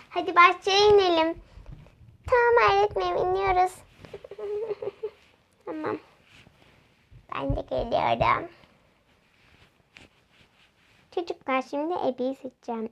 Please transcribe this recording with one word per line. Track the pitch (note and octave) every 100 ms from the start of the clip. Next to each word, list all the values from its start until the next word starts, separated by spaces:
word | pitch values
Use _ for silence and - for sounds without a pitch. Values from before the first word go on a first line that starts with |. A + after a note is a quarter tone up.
| -
Hadi | F4+ F4 E4+
bahçeye | F4+ F4+ - F#4+ G#4
inelim. | G4+ F#4 E4 D#4+ E4+ - - - - - _ - _ -
Tamam | B4 A#4+ A#4 G#4+ G4+
öğretmenim, | G#4 G4 F4+ F4
iniyoruz. | F4+ F#4+ G4 F4+ F#4
<laughs> | - - _ - G#4 - G4+ G#4 G#4 A4 G#4 G#4+ - G#4+ - _ _ _ _
Tamam. | - D#4+ D#4 G#3+ - _ _ - - _ _ _ _ _ _ - _
Ben | - C4+ -
de |
geliyorum. | - B3+ A#3 - A#3 A#3 A3+ A3+ E4+ - - _ _ _ _ _ _ _ _ _ _ _ _ - - _ _ _ _ _ _ _ _ _ _
Çocuklar, | - F4 F#4 - C4
şimdi | B3+ C#4+ D#4
ebeyi | F4+ - B3 B3+
seçeceğim. | C4+ C4 - - A3+ A3